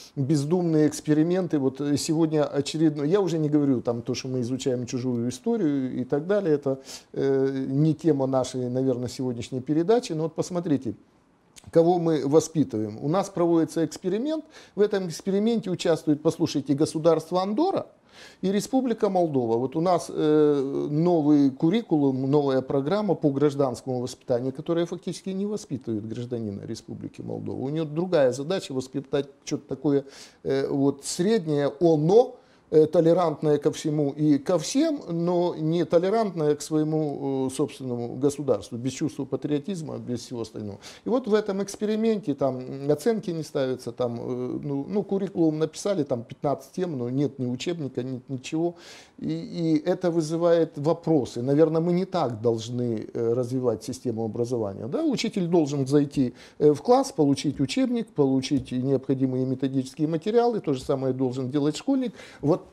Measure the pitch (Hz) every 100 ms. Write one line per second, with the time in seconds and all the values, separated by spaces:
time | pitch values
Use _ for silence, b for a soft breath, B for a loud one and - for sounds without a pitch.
0 | B - 131 156 143 180 175 156 151 -
1 | - 151 160 180 180 156 131 131 147 143
2 | - 156 165 151 143 143 139 156 160 147
3 | 143 202 185 160 151 151 143 127 107 120
4 | 117 123 131 127 120 127 139 123 120 131
5 | 127 120 117 123 - 233 165 143 131 127
6 | 123 - 170 208 190 147 139 135 B B
7 | B - 139 135 135 135 135 135 156 147
8 | 165 139 135 131 127 127 123 123 131 123
9 | 123 - 127 120 113 131 123 151 170 233
10 | 254 160 160 - 160 175 175 139 113 98
11 | _ _ _ _ _ - - 165 165 175
12 | 165 156 131 156 151 160 131 110 107 107
13 | 143 180 190 - 175 165 160 170 156 -
14 | 185 196 277 311 311 B B - 208 202
15 | 180 151 - 196 214 233 185 175 190 156
16 | 156 147 165 156 160 151 135 139 156 165
17 | 160 160 156 180 190 214 349 392 - _
18 | B B B B 175 202 196 262 254 220
19 | 208 185 175 135 117 117 131 156 170 170
20 | 170 - 156 151 151 143 135 139 143 147
21 | 175 170 147 151 139 135 165 220 226 156
22 | 139 131 135 147 139 131 131 147 135 202
23 | 208 160 151 139 147 135 139 117 - 127
24 | 123 - - 120 131 135 156 170 170 180
25 | - 165 - 190 202 208 - 135 - 110
26 | 110 117 120 123 110 101 101 113 - 107
27 | 110 - - 110 104 98 127 156 160 147
28 | 185 170 131 123 139 190 - 131 131 139
29 | 139 147 139 - - 151 - 139 156 139
30 | 139 B B B - 135 135 143 139 139
31 | - - 180 226 160 147 143 - 170 160
32 | 156 208 254 - B B _ 156 151 175
33 | 160 170 170 147 156 147 151 143 160 151
34 | 143 139 151 139 135 175 151 269 330 294
35 | - 170 170 175 175 151 156 170 165 175
36 | 185 220 214 165 151 147 - 156 156 156
37 | 151 139 139 135 131 131 143 - 131 120
38 | 120 123 139 139 139 107 98 120 131 127
39 | 151 - 131 135 147 147 143 190 147 117
40 | 117 120 - 123 113 - 107 98 B B
41 | - 240 254 214 208 196 196 - 208 214
42 | 226 214 151 139 135 127 127 135 139 147
43 | 240 220 - 165 147 147 131 127 123 120
44 | 123 117 117 123 127 123 147 139 143 202
45 | 202 196 190 175 165 156 156 - 202 190
46 | 143 123 113 - 147 160 - - 180 143
47 | 120 131 143 135 123 123 - 170 135 131
48 | 123 127 - 131 - 156 170 170 B B
49 | B - - 160 165 175 165 156 - 175
50 | 180 170 151 165 170 170 160 151 143 165
51 | - 160 117 117 123 143 165 160 170 175
52 | 185 180 139 113 117 117 110 123 123 110
53 | - - 117 120 120 131 127 110 - 123
54 | 127 110 113 107 120 127 104 98 107 208
55 | 320 226 226 - 170 175 147 143 131 147
56 | 139 147 127 - B B 147 147 - 247
57 | 262 - 143 139 156 - 135 - 262 240
58 | 226 - 139 135 131 143 127 127 127 135
59 | 131 131 131 127 131 131 139 135 127 -
60 | 151 165 214 233 240 214 - 135 - 139
61 | 135 127 131 127 127 143 143 151 - 269
62 | 247 - B B 143 185 -